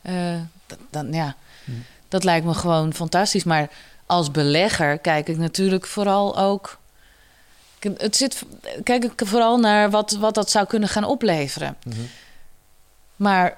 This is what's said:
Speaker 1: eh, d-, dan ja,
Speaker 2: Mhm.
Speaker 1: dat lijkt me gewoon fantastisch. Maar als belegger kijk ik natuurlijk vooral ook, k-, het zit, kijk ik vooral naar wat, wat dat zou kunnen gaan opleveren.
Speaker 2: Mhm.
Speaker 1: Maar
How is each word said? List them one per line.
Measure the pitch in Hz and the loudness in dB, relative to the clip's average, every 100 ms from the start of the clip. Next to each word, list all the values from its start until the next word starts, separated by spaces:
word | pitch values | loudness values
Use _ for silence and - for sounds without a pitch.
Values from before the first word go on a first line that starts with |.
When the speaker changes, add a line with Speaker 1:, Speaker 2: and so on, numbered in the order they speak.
Speaker 1:
eh, | 180 180 175 170 165 - - | -8 -4 -4 -6 -8 -16 -20
d-, | - - | -20 -12
dan | 151 143 | -8 -6
ja, | 160 147 - - - | -4 -4 -6 -18 -20
Speaker 2:
Mhm. | - 117 123 - - | -12 -12 -12 -20 -4
Speaker 1:
dat | 185 | -2
lijkt | 185 165 170 | 2 2 2
me | |
gewoon | 156 175 165 156 | -2 2 2 0
fantastisch. | 151 - 175 202 196 | -2 -2 0 2 0
Maar | 175 156 147 - - - - | 0 0 0 -6 -20 -18 -2
als | 175 147 | 0 0
belegger | 143 143 151 202 - 147 151 | 0 2 4 2 2 0 0
kijk | 175 156 151 | 0 0 0
ik | 160 | -2
natuurlijk | 165 - 190 185 - | -2 0 0 0 -4
vooral | - 202 196 202 - | -2 0 2 2 2
ook, | 196 196 - - - _ - _ _ _ _ _ - - | 0 0 -6 -20 -20 _ -20 _ _ _ _ _ -20 -8
k-, | 208 180 | -6 -4
het | 214 - | -2 0
zit, | 269 - - - - - | -2 -4 -14 -16 -14 -10
kijk | 220 247 | -2 0
ik | 233 - | -2 -4
vooral | 202 233 226 240 | -2 2 4 4
naar | 220 208 208 | 4 4 4
wat, | 214 208 208 | 2 0 0
wat | 214 | 0
dat | 214 202 | 0 0
zou | 214 196 | 2 2
kunnen | 226 202 | 0 0
gaan | 214 | 0
opleveren. | 208 277 220 160 139 - 143 135 | 0 0 0 0 -2 -6 -8 -10
Speaker 2:
Mhm. | - 113 120 - - - - - _ _ _ _ - - | -10 -10 -10 -14 -20 -20 -20 -20 _ _ _ _ -20 -2
Speaker 1:
Maar | 202 190 180 | 2 4 2